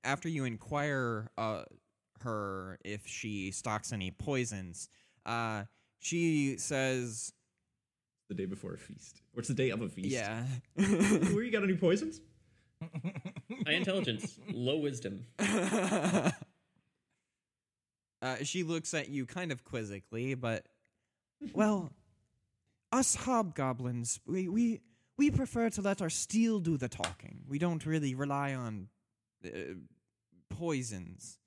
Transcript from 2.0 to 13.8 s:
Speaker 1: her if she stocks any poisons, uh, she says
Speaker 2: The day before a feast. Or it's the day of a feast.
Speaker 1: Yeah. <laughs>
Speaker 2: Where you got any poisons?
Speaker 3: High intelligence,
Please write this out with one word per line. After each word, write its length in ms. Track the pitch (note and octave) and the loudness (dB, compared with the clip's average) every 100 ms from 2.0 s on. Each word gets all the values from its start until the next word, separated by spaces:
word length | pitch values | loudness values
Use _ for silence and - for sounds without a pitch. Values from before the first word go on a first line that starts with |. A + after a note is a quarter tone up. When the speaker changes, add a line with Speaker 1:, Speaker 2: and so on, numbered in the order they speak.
| _ - | _ -10
Speaker 1:
her 580 | A#2 G#2+ G2+ F#2+ F#2 F2+ | -4 -2 -2 -6 -8 -10
if 220 | - G#2 - | -8 -8 -8
she 440 | - A2+ G2+ F#2+ | -8 -6 -4 -4
stocks 420 | F#2+ A#2 G#2+ - | -4 -2 -2 -2
any 160 | A2 F#2 | -4 -4
poisons, 800 | - - C3+ A#2+ G#2 F#2 E2+ - _ _ _ - | -6 -2 0 -2 -4 -10 -12 -14 _ _ _ -4
uh, 400 | A#2 A2+ G#2+ G2+ _ _ _ | -2 -2 -2 -6 _ _ _
she 580 | - E3+ E3 D3+ C#3 - | -4 2 4 4 2 0
says 760 | - C#3 C3+ B2+ A#2+ A2+ - _ _ _ _ _ _ _ _ _ _ | -2 0 2 0 -2 -6 -10 _ _ _ _ _ _ _ _ _ _
Speaker 2:
The 40 | F#2+ | -6
day 100 | F#2+ | -4
before 280 | G2+ F#2 | -6 -8
a 40 | F2 | -10
feast. 440 | - - - - _ - | -12 -18 -18 -20 _ -8
Or 40 | |
it's 80 | A2 | -2
the 60 | |
day 160 | B2 C3+ | 2 2
of 120 | G#2+ | 0
a 60 | G#2 | -4
feast. 200 | - F#2 | -4 -2
Speaker 1:
Yeah. 340 | B2+ G#2 A2+ B2+ B2+ | 0 -2 -2 -4 -4
<laughs> 160 | - - | -6 0
Speaker 2:
Where 680 | G3 F#3+ G3+ G3+ F#3+ G3+ | 4 6 6 6 4 2
you 80 | A#3+ | 2
got 120 | G#3+ | 2
any 120 | G3 F3 | 4 6
poisons? 420 | F3 G3+ D#4+ - - _ _ _ _ _ E3 D#3+ E3+ - - - - C4 E3 | 6 6 2 -6 -18 _ _ _ _ _ -8 -6 -6 -6 -10 -12 -10 -4 2
Speaker 3:
High 80 | |
intelligence, 640 | D#3+ | 2